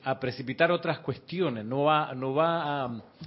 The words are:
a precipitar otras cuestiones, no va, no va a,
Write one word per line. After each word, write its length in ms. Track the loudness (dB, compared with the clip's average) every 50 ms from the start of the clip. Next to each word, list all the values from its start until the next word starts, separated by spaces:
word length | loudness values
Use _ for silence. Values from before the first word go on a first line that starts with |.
| -4
a 160 | -4 -2 -2
precipitar 520 | -2 -4 -4 -4 -6 -4 0 2 4 4
otras 280 | 4 2 0 -2 -4 -4
cuestiones, 640 | -2 -6 -6 -6 -6 -8 -2 0 0 0 0 -2 -4
no 200 | -2 0 2 4
va, 300 | 4 4 4 2 0 -4
no 200 | -4 -4 -2 2
va 500 | 2 2 2 2 0 0 -2 -2 -2 -2
a, 180 | -4 -6 -8 -10 -14 -16 -16 -14